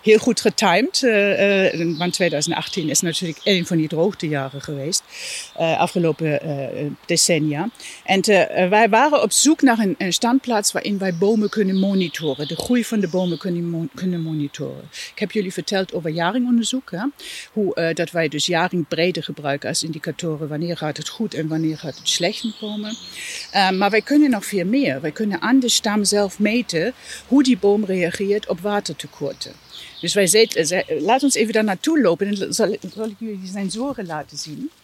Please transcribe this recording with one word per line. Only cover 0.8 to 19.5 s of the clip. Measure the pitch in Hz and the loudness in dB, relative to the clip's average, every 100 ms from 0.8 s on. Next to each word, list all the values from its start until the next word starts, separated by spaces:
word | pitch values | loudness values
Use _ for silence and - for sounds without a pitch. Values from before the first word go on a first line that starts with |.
| 302 - | 2 0
eh, | 254 214 202 190 202 196 185 160 | 2 4 2 2 2 4 2 2
eh, | 170 156 | -2 -2
want | 180 | -2
tweeduizend | - 175 147 160 | 0 0 0 -2
achttien | 165 - - 156 | -4 -4 -4 -2
is | 151 | 0
natuurlijk | 175 156 170 151 | -2 -4 -6 -4
een | - 190 | 0 0
van | 175 170 | 2 0
die | 156 | 0
droogtejaren | 156 190 - 160 147 135 139 | 0 0 0 -4 -4 -4 -10
geweest, | - 139 143 - - - - - - | -10 -8 -4 -6 -6 -14 -12 -12 -12
eh, | - 165 160 | -2 0 2
afgelopen, | 175 185 165 151 160 147 | 2 2 0 0 -2 -2
eh, | 160 139 135 - 147 - | -2 -6 -6 -6 -6 -8
decennia. | - 165 - 165 151 143 202 - - - | -2 0 2 2 2 -2 -4 -8 -18 -12
En, | - 190 | 0 2
eh, | 214 190 - - | 6 4 4 2
eh, | 185 | 4
wij | 214 226 | 6 6
waren | 220 294 294 | 6 6 4
op | 214 | 2
zoek | - 277 320 | 2 4 6
naar | 269 226 | 4 4
een, | 202 151 | 0 0
een | 190 | -2
standplaats | - 233 269 - 220 208 | 0 2 2 2 0 0
waarin | - - 202 | -2 -4 -2
wij | 190 170 | -2 2
bomen | 202 220 208 | 2 2 0
kunnen | 220 190 190 | 0 0 2
monitoren, | 196 190 175 - 160 131 147 | 2 2 0 -2 -4 -4 -4
de | |
groei | 165 - 247 | -6 0 0
van | 214 220 | 2 -2
de | 185 | 0
bomen | 180 180 165 | 0 0 -2
kunnen | 196 175 170 | -4 -4 -4
mon-, | 165 165 | -4 -6
kunnen | - 185 170 | -4 -4 -2
monitoren. | 160 156 143 - 135 131 151 - - | -4 -4 -6 -6 -10 -10 -16 -16 -16
Ik | - | -8
heb | 208 | -4
jullie | 220 190 | -2 -4
verteld | 185 - 196 190 | -6 -4 -2 -2
over | 185 160 | -4 -4
jaringonderzoek, | 160 170 247 247 240 220 262 - | -2 0 0 2 2 2 -4 -6
hè? | 175 262 - - - - | -6 -6 -8 -16 -16 -8
Hoe, | 220 196 | -2 0
eh, | - 165 | 0 0
dat | 165 170 | 0 -2
wij | 170 160 | 0 -2
dus | 151 | -2
jaring | 165 170 175 180 147 | 0 0 0 0 -2
breder | 160 175 170 | 0 0 0
gebruiken | - 147 143 | -8 -8 -4